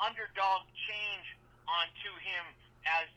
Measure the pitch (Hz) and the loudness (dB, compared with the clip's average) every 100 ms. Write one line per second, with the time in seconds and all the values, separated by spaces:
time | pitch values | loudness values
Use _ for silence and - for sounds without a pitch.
0 | 208 226 208 196 196 190 - - - 214 | -2 0 -4 2 4 4 0 -6 -4 -2
1 | 208 185 175 - - - - 170 165 - | -4 -4 -8 -16 -20 -12 -2 0 0 -4
2 | 202 180 190 180 170 - - - 160 165 | -12 -8 -6 -6 -6 -14 -20 -4 2 2
3 | 165 | 2